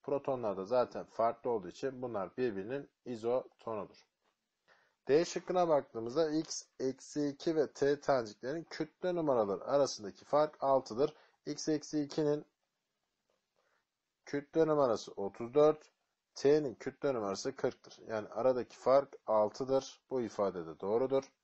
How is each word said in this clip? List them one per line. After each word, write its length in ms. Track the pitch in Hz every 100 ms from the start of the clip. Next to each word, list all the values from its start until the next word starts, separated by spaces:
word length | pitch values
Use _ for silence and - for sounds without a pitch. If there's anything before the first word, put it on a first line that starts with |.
Protonlar 540 | - 139 139 131 113 95
da 80 | 95
zaten 400 | 123 117 - 87
farklı 440 | - 113 113 123
olduğu 180 | 113 90
için 340 | - 135 131
bunlar 360 | 123 110 90 -
birbirinin 520 | 123 98 101 139 139 _ -
izotonudur. 1000 | 117 117 127 - _ - 110 87 - _ _ _ _ _ _ _ _ _ _ -
D 180 | 143 170
şıkkına 420 | 180 - 180 170
baktığımızda 640 | 147 131 117 117 135 160
X 340 | 156 160 - - -
eksi 480 | 131 135 - 147 147
iki 280 | 139 170 156
ve 160 | 127
T 280 | - 139 147
taneciklerin 640 | - 135 110 107 123 165
kütle 520 | 160 - 156 _ 180 175
numaraları 500 | 156 123 104 95 -
arasındaki 600 | 143 131 - 101 - -
fark 380 | 147 151 -
altıdır. 500 | 139 135 - 110 151 - _ _ -
X 240 | 147 -
eksi 320 | 151 - 151
ikinin 440 | 143 - 151 147 - _ _ _ _ _ _ _ _ _ _ _ _ _ _ _ _ _ -
kütle 420 | 143 139 165 156
numarası 440 | 151 135 104 -
otuz 420 | - 98 - 117
dört, 380 | 143 151 151 - _ _ _ _ -
T'nin 400 | 135 156 143 101
kütle 380 | - - 143
numarası 420 | 123 101 98 135 -
kırktır. 440 | 131 - - - -
Yani 200 | 110 104
aradaki 480 | 104 127 123 110 -
fark 380 | 127 135 139 - -
altıdır. 720 | 110 107 - 131 135 131 - _
Bu 120 | 131
ifade 440 | 113 - 98 90 80
de 140 | 78
doğrudur. 440 | 98 113 131 135 135 _